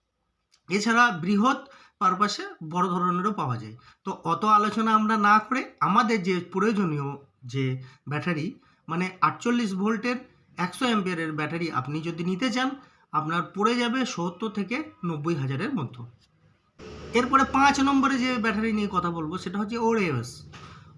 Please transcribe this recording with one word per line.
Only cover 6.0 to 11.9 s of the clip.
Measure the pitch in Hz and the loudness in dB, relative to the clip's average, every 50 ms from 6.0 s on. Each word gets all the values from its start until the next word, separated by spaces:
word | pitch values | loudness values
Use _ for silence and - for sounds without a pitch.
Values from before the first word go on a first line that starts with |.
| 247 214 226 214 170 | 4 4 2 0 2
যে | 190 185 180 | 0 0 0
প্রয়োজনীয় | 175 - - 185 202 226 226 196 196 165 151 143 139 139 139 135 - _ _ _ 131 | -2 -4 -2 0 2 2 2 2 2 0 0 -2 -2 -4 -6 -8 -14 _ _ _ -14
যে | 123 117 135 135 131 131 131 - - - _ _ 131 | -8 -4 -2 -2 -2 -2 -4 -8 -14 -20 _ _ -6
ব্যাটারি, | 143 151 - 180 170 147 151 - - - _ _ _ _ _ - | -6 -2 -2 -2 -2 -2 -2 -4 -6 -10 _ _ _ _ _ -6
মানে | 160 175 185 185 - - | -4 -2 -2 -4 -2 0
আটচল্লিশ | - 156 151 - - 240 240 240 233 196 196 | 0 0 0 0 0 0 2 2 0 0 -2
ভোল্টের | 185 196 214 233 202 - 240 247 247 - - _ _ _ _ _ | 0 0 0 0 0 -2 -2 -4 -4 -6 -12 _ _ _ _ _
একশো | - 175 175 - - 262 | -4 -4 -4 -2 -2 0
অ্যাম্পিয়ারের | 247 226 208 185 185 180 165 165 156 151 | 0 2 2 0 0 -2 -2 -4 -4 -4
ব্যাটারি | 151 151 143 165 170 170 160 | -4 -4 -4 -4 -4 -4 -2
আপনি | 151 156 127 139 | -2 -4 -4 -4